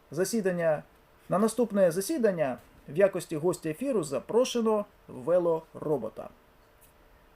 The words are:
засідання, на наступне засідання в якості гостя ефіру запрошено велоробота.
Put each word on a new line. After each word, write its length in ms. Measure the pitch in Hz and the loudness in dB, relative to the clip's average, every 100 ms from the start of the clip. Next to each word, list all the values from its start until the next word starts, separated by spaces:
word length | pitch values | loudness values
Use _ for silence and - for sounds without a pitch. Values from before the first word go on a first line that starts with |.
| - | -10
засідання, 720 | 143 190 226 190 175 165 147 - _ _ _ - | -4 -2 0 0 0 0 0 -4 _ _ _ -2
на 100 | 175 | 2
наступне 520 | 220 - 220 202 185 | 2 2 0 4 4
засідання 680 | 160 196 320 220 175 143 120 - - - | 2 -2 0 0 2 -2 -4 -12 -20 -6
в 80 | 151 | 2
якості 400 | 196 185 156 156 | 2 2 -6 -2
гостя 320 | 175 160 160 | -2 -2 -6
ефіру 340 | 151 277 226 | -6 -2 -2
запрошено 840 | 151 131 - 220 254 240 220 214 202 _ - | -2 -6 0 0 2 0 0 0 -4 _ -16
велоробота. 1200 | 123 127 180 170 160 160 - 147 143 - - - - _ _ _ _ - _ _ _ _ | -8 0 2 2 0 -4 -8 -4 -2 -4 -12 -16 -18 _ _ _ _ -20 _ _ _ _